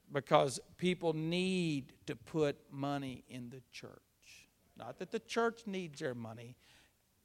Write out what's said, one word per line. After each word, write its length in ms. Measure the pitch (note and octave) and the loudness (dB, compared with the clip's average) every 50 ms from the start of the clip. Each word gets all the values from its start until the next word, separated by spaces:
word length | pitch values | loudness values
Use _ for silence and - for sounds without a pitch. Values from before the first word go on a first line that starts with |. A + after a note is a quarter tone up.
| _ - | _ -4
because 480 | C#3 C#3+ B2+ - D#3+ D3+ D3+ C#3 A#2+ - - - - | -2 -2 4 6 8 8 8 6 0 -4 -10 -12 -6
people 380 | - F3 F3+ F3+ E3+ E3+ E3 D#3 | 0 2 2 2 2 2 0 2
need 800 | D#3 D#3+ D#3+ F3 F3+ F#3 F#3 F#3+ F#3 F3 E3 D3+ C#3 C3 - - - - | 2 0 0 2 2 2 4 4 4 2 2 2 0 -2 -6 -14 -12 -8
to 100 | - C#3 | -8 -8
put 400 | A2+ - - - D#3+ D3+ C#3+ C#3 - - - | -8 -8 -4 0 2 2 2 2 -2 -8 -12
money 540 | C#3+ C#3 C#3 C#3+ C#3+ C#3+ C#3 C3+ B2 - - - | -8 -4 -2 -2 -2 -2 -4 -6 -10 -10 -12 -12
in 180 | - B2+ B2 A#2+ | -12 -12 -12 -12
the 140 | C3+ C3 - _ | -14 -16 -16 _
church. 180 | - - - G#2+ - - _ _ _ _ _ - - - - _ _ _ _ _ - | -16 -14 -14 -14 -16 -18 _ _ _ _ _ -20 -20 -20 -20 _ _ _ _ _ -16
Not 220 | - A2+ A#2+ C#3 - | -14 -12 -12 -10 -10
that 140 | F#3 - | -8 -6
the 80 | - A3 | -6 -6
church 420 | - - - A#3 A#3 A#3 A3+ - - | -6 -2 2 2 2 2 2 -2 -8
needs 360 | G3+ F#3+ F#3+ F3+ E3 C#3+ - | -6 -6 -6 -6 -6 -6 -4
their 140 | D#3 C3+ B2 | -4 -4 -4
money. 420 | A#2+ A2+ A2 A2+ A#2 A#2 A#2+ B2 - _ - - - - _ _ _ _ _ _ _ | -4 -6 -8 -8 -10 -12 -14 -16 -18 _ -20 -20 -20 -20 _ _ _ _ _ _ _